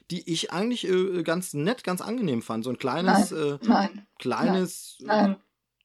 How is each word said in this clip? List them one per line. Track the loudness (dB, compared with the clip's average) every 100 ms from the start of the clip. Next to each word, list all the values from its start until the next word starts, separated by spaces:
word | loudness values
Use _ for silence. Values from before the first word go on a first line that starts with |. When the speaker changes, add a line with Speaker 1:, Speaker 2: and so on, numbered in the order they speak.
| -10
Speaker 1:
die | -8 -4
ich | -4 -4
eigentlich, | -2 -2 -2 0
äh, | 2 2 -2
ganz | 0 -2 -2
nett, | -2 -2 -2
ganz | -2 -4
angenehm | -4 -2 0 0
fand. | -2 -4
So | -4
ein | -4
kleines, | -2 0 4 4 4
Speaker 2:
Nein, | 0 -2 -2
Speaker 1:
äh, | 2
Speaker 2:
nein, | 4 2 -4 -20 -8
Speaker 1:
kleines, | -2 0 2 2 0 -6 -16 -10
Speaker 2:
nein, | 0 4 4
nein. | 2 _ _ _ _